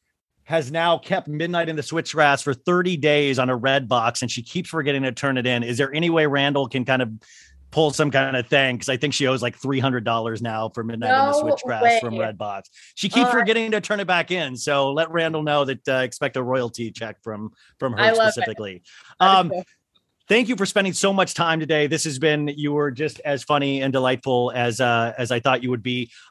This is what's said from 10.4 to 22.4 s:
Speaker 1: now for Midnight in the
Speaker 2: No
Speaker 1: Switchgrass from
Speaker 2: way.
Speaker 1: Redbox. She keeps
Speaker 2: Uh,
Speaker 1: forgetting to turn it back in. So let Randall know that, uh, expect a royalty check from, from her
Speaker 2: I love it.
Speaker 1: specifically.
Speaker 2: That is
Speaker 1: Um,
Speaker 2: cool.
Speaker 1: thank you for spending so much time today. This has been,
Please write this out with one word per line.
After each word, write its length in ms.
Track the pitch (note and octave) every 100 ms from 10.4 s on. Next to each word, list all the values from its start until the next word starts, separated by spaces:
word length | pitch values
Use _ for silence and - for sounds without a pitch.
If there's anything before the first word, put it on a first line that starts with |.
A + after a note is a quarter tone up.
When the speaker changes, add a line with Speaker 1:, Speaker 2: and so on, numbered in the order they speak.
Speaker 1:
now 260 | A#2 A2 A2
for 120 | -
Midnight 260 | A2+ A2+ D#3+
in 220 | C4 C#4
the 100 | D4
Speaker 2:
No 120 | D4+
Speaker 1:
Switchgrass 460 | C4+ B3+ A3+ A#3 A3+
from 160 | A#3 -
Speaker 2:
way. 100 | A2
Speaker 1:
Redbox. 380 | G#2+ G#2 G2 - _ -
She 140 | - G3+
keeps 200 | B3 B3
Speaker 2:
Uh, 40 |
Speaker 1:
forgetting 380 | A#3+ A3 A3+ A3+
to 100 | G#3+
turn 200 | - G#3
it 60 | F#3
back 240 | F3 E3
in. 260 | F3+ C#3+ B2
So 360 | D3 C#3+ C#3
let 180 | C#3+ E3
Randall 320 | E3+ D#3+ D#3+
know 220 | D3+ D3
that, 240 | C3+ C3 -
uh, 40 | C3
expect 380 | B2+ - C#3+ C3
a 60 |
royalty 480 | B2 C3 A#2+ - A2+
check 260 | - A2 G#2
from, 300 | - G#2+ G#2+ _ _ -
from 140 | C3+
her 60 | A#2+
Speaker 2:
I 100 | G#3+
love 180 | A3+ A3
it. 40 |
Speaker 1:
specifically. 500 | G#3 G#2+ A2 G#2 F2+ _ - - -
Speaker 2:
That 120 | F#3
is 80 | F#3
Speaker 1:
Um, 80 | F3
Speaker 2:
cool. 160 | F3+ - _ _ _ _ _ -
Speaker 1:
thank 220 | A3 A3+
you 60 | A3
for 100 | F#3+
spending 260 | G#3 G3
so 220 | - G3
much 180 | G3 F3+
time 260 | - E3+ D#3+
today. 280 | D#3 D3+ D3
This 180 | D#3
has 140 | D#3+ C3
been, 300 | D#3 D3+